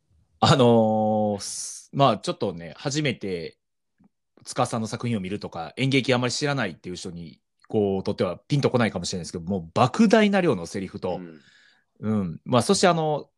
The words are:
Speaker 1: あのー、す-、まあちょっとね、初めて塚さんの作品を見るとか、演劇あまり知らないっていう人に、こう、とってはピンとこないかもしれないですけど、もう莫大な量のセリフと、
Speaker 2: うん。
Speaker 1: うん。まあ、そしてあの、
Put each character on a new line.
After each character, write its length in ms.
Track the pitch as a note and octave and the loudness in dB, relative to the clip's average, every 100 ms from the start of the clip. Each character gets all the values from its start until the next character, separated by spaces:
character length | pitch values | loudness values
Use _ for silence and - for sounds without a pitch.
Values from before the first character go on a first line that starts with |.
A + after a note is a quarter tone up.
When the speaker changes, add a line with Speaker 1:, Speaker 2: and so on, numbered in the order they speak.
| _ _ _ - | _ _ _ 0
Speaker 1:
あ 160 | - D3+ | 2 6
の 800 | A#2+ A#2 A2 A2 G#2+ G#2+ G#2+ G2+ | 6 6 4 2 0 0 0 -2
ー、 40 | |
す-、 480 | - - - - - | -6 -10 -12 -14 -8
ま 180 | C3+ C3+ | 2 2
あ 60 | G2+ | 2
ち 120 | - | -4
ょ 20 | |
っ 60 | E3+ | -4
と 160 | G#2 | -6
ね、 200 | E2+ E2 - | -6 -12 -10
初 240 | D3 C#3+ | -6 -2
め 120 | C#3+ | -4
て 440 | A2 G2+ F2 D2+ _ _ _ _ _ _ _ _ _ - | -4 -6 -6 -8 _ _ _ _ _ _ _ _ _ -12
塚 200 | - B2 | -4 -2
さ 120 | A#2+ | -2
ん 40 | |
の 60 | A2 | -6
作 200 | - A#2+ | -6 -4
品 100 | A2+ | -4
を 20 | |
見 100 | F#2 | -4
る 100 | G2+ | -8
と 100 | F#2 | -10
か、 240 | F2 D#2+ - | -10 -12 -2
演 140 | C3+ | 0
劇 240 | C3+ A#2+ | 2 2
あ 40 | B2 | 0
ま 100 | B2 | 0
り 60 | |
知 120 | - D3 | -2 -2
ら 100 | C#3 | -2
な 100 | G#2 | -4
い 60 | |
っ 40 | D2+ | -6
て 120 | F2 | -12
い 60 | |
う 20 | F2+ | -12
人 160 | F#2+ | -12
に、 300 | E2+ E2 - _ _ - | -12 -16 -18 _ _ -4
こ 300 | A2 G2+ G2 | 0 0 0
う、 40 | |
と 100 | G2+ | -2
っ 20 | G2 | -2
て 80 | |
は 140 | F#2+ E2+ - | -4 -4 -2
ピ 80 | C#3+ | 2
ン 40 | |
と 80 | A#2+ | 2
こ 80 | B2 | 2
な 80 | A2 | 0
い 60 | |
か 80 | F#2 | 0
も 60 | F2 | -6
し 60 | |
れ 60 | F#2 | -8
な 40 | |
い 20 | |
で 20 | E2 | -8
す 60 | |
け 60 | F2 | -10
ど、 40 | |
も 260 | E2 G2 E2 - | -4 -4 -2 2
う 20 | |
莫 300 | B2 - A3+ | 2 4 6
大 220 | A3+ G#3 | 6 6
な 100 | G3 | 2
量 160 | F3 G2 | 2 0
の 100 | E2+ | -2
セ 140 | G#2 | -8
リ 80 | F#2 | -8
フ 140 | - | -6
と、 160 | F#2+ F2 | -6 -6
Speaker 2:
う 20 | |
ん。 220 | F2 D#2 _ _ _ _ _ - | -8 -18 _ _ _ _ _ -10
Speaker 1:
う 240 | G#2+ G#2+ | -2 -2
ん。 180 | F#2 D#2+ - | -2 -6 0
ま 140 | B2 | 2
あ、 20 | |
そ 120 | A#2 | 4
し 60 | G3 | 4
て 80 | F#3 | 4
あ 60 | |
の、 360 | E3+ D#3 D3 - | 4 0 -2 -6